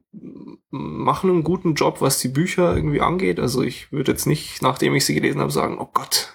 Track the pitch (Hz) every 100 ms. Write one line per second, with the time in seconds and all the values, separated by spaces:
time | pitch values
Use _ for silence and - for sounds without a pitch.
0 | _ - - - - - _ 139 78 78
1 | - - 190 175 151 185 175 151 - 156
2 | 139 - 127 135 185 - 175 165 156 143
3 | - 180 185 170 139 135 - - - 143
4 | - 151 151 151 - - 131 139 151 143
5 | - 147 139 147 151 147 - - - -
6 | - - -